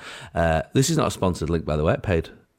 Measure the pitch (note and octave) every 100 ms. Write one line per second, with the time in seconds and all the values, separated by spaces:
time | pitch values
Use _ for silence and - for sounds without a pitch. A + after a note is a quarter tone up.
0 | - - - - E2 D#2+ - C3 C3+ D#3
1 | F2+ - F#2 E2+ D2+ E2+ D#2 D2+ D#2 C3+
2 | - E2+ D#2 - _